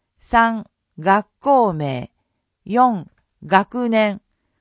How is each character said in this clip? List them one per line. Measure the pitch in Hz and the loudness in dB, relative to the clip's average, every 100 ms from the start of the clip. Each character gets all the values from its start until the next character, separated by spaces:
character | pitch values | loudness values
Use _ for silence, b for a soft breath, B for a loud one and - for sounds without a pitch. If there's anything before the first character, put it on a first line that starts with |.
| _ _ | _ _
三、 | - 240 226 226 - _ _ - | -2 2 2 -2 -12 _ _ -6
学 | 165 196 208 _ | 0 0 -2 _
校 | 285 277 220 | 0 2 2
名、 | 160 147 127 - _ _ _ _ _ | 0 -4 -6 -10 _ _ _ _ _
四、 | - 220 254 208 - _ _ _ - | -4 2 2 0 -8 _ _ _ -2
学 | 190 208 240 240 | 0 0 -4 -2
年、 | 220 214 202 - _ _ _ | 0 0 -4 -14 _ _ _